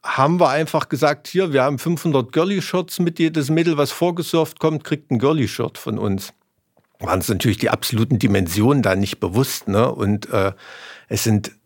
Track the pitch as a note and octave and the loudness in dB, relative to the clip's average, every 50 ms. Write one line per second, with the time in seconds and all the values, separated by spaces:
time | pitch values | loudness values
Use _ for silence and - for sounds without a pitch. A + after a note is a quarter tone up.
0 | - - - - C3+ D3 E3+ F3+ F3 C#3 C3 D3 D#3+ D3+ - D#3+ - _ - C3 | -8 -6 0 0 2 2 4 4 2 2 4 0 -2 0 -2 -4 -2 _ -2 0
1 | D#3 D3 D3 D3 _ - - F3+ F#3+ F3+ C#3+ C#3 B2+ C#3 D3 B2+ - D#3+ F3 D3+ | 2 2 0 0 _ -6 -2 -2 -2 2 2 2 2 2 0 -2 -2 -2 -4 -2
2 | - E3+ D3 C3+ A#2+ - - D#3 E3 F#3+ G3+ F#3+ - - - F#3 F#3 - - - | 0 0 2 2 0 0 0 0 0 0 0 -2 -4 -2 -4 -4 -4 -4 -4 -2
3 | F3+ E3+ E3 - E3+ D#3+ D#3+ D#3+ C#3+ C3 D#3 D#3+ E3 E3+ E3 D3 D3 C3 - - | -2 -2 0 0 -2 0 0 -2 0 0 0 2 2 2 2 2 0 0 0 -2
4 | E3+ F3 E3+ E3+ F3 - - E3+ D#3+ D3+ - _ - D#3+ D#3 D3 - - D#3 D3 | 0 0 0 -2 -4 -2 0 0 0 0 -4 _ -2 0 0 -2 -4 -4 -6 -6
5 | - _ C3 A#2 A#2 C#3 D#3+ D#3+ B2+ A#2+ - - A#2 - - - - - A2 G#2 | -4 _ -2 2 2 2 2 2 0 -2 -2 -4 -6 -6 -6 -10 -8 -6 -6 -4
6 | G2+ G#2 G2 F#2+ - - _ _ _ _ _ _ _ _ _ _ _ _ _ _ | -2 -2 -2 -4 -6 -10 _ _ _ _ _ _ _ _ _ _ _ _ _ _
7 | - A2+ - F#2+ F#2 - G#2+ F#2 - A#2+ G2+ - - A2+ - - - - - A2 | -4 -2 0 0 0 0 -2 0 2 0 0 0 0 -2 -2 -2 -2 -2 0 0
8 | A2+ A2+ B2+ G#2 - G#2+ G2 G2 F#2+ E2+ E2 G#2 G#2 B2 C#3+ C#3+ A2+ G2+ F#2+ F#2+ | 0 2 0 2 2 2 2 2 2 0 0 2 4 4 4 4 4 2 2 2
9 | G2+ - - - - F#2 F#2 A2+ C3+ C3+ - - - - G2 G2+ A#2+ B2+ - - | 0 -2 -2 -4 -4 0 0 0 0 0 -2 -8 -4 -2 2 2 2 2 0 -2
10 | G#2 G2 G#2 G#2 - - - G#2+ F#2+ G2 G2 _ - - - - - - - - | 0 0 0 -2 -2 -2 0 0 0 0 -2 _ -18 -20 -20 -20 -20 -20 -20 -20
11 | - _ - G2 - A2+ G#2+ G#2 - - - _ _ | -8 _ -4 -2 0 2 2 2 0 -4 -14 _ _